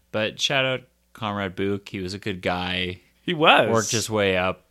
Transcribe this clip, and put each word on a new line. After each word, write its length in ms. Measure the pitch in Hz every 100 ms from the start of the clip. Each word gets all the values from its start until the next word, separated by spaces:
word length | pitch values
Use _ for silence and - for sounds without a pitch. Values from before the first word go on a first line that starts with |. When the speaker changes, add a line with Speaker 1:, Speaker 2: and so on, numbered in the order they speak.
| _
Speaker 1:
But 280 | 107 107 -
shout 240 | - 139
out 180 | 131 127 - _ _
Comrade 420 | - 107 101 98 92
Book. 320 | 98 101 -
He 120 | 101
was 140 | 90
a 40 | 98
good 240 | 110 92
guy. 580 | 92 87 90 92 90 90 _ _
Speaker 2:
He 120 | -
was. 360 | 165 165 180 113
Speaker 1:
Worked 200 | 113 104
his 180 | 113 98
way 260 | 107 98 92
up 300 | 92 90 _